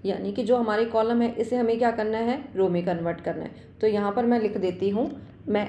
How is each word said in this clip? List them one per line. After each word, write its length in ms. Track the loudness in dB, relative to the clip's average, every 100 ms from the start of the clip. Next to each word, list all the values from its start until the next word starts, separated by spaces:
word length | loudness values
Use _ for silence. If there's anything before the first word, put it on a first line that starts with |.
यानी 280 | -6 -4 -4
कि 120 | -2
जो 120 | 2 2
हमारे 280 | 2 0 2
कॉलम 360 | 2 2 2
है 100 | 2
इसे 220 | 0 -2 0
हमें 200 | 2 2
क्या 120 | 2
करना 280 | 2 0 0
है, 240 | 0 -2 -4 0
रो 120 | 2
में 160 | 2
convert 360 | 0 -2 -2 -4
करना 240 | -6 -6
है। 60 | -8 -12 -20 -2
तो 60 | 0
यहाँ 260 | 2 0
पर 140 | 0 2
मैं 140 | 2
लिख 160 | 2 0
देती 320 | -2 0 0
हूँ, 200 | 0 -2 -4 -14 -12 -2
मैं 180 | -2